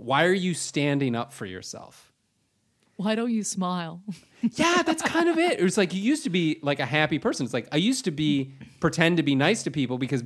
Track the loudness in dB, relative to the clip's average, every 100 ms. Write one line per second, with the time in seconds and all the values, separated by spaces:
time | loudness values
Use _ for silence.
0 | 0 4 4 4 0 -4 -4 -2 0 0
1 | 0 -2 -6 -10 -12 -12 -14 -16 -18 -20
2 | _ _ _ _ _ _ _ _ _ -6
3 | -2 0 0 -2 -2 -2 -2 -2 -6 -10
4 | -12 -14 -16 _ -2 2 2 4 2 0
5 | 0 2 2 2 2 2 2 2 0 0
6 | 0 0 0 0 0 0 -2 -2 0 2
7 | 2 0 -2 -2 -2 -4 -2 0 0 0
8 | -2 -2 0 0 -2 -10 -20 -4 -2 2
9 | 4 4 2 4 4 2 -2 -4 -2 -2
10 | -2 -2